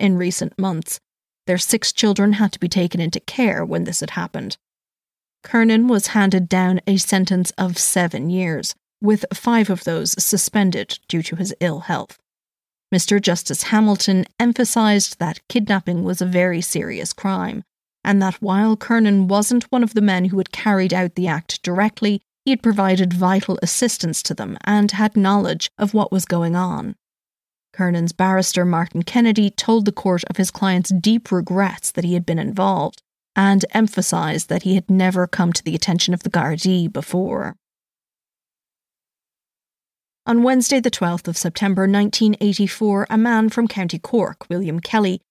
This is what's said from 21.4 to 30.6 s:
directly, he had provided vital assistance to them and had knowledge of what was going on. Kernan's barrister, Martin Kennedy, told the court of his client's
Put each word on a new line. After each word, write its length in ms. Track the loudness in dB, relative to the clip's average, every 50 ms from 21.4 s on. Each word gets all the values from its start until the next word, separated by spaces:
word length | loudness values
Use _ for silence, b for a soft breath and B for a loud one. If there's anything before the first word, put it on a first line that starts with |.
| -6 -8 -10 -8
directly, 600 | -6 -4 -2 0 0 0 0 -2 -2 -2 -2 -2 -6 _ _ _ -2
he 60 | -2
had 100 | 0 2
provided 520 | 2 0 2 2 2 2 4 2 2 2
vital 440 | 2 2 2 2 2 2 0 -2 -4 -4
assistance 580 | -2 -2 0 0 0 0 0 -2 -4 -4 -4 -4 -6
to 100 | -6 -6
them 240 | -8 -8 -10 -10 -6 -2
and 260 | 0 2 2 2 2
had 260 | 2 0 0 2 2
knowledge 540 | 2 2 4 4 2 2 0 -2 -4 -6 -8 _ -4
of 160 | -2 0 0
what 160 | 0 0 0
was 140 | -2 -2 -2
going 320 | -2 -2 0 0 0 0
on. 400 | 0 -2 -2 -4 -6 -8 -10 -12 -14 _ _ _ _ _ _ _ _ _ _ _ _ _ _ _
Kernan's 380 | -2 -2 0 0 0 -2 -2
barrister, 540 | 0 0 0 2 2 2 0 0 0 0 2
Martin 360 | 2 2 0 -2 -2 -4 -6
Kennedy, 460 | -4 0 2 2 4 4 4 4 2 0
told 380 | 0 -2 0 2 2 2 2
the 60 | 0
court 320 | -2 0 0 0 0 0 -2
of 120 | -4 -2
his 140 | -2 -2 -2
client's 400 | -2 -2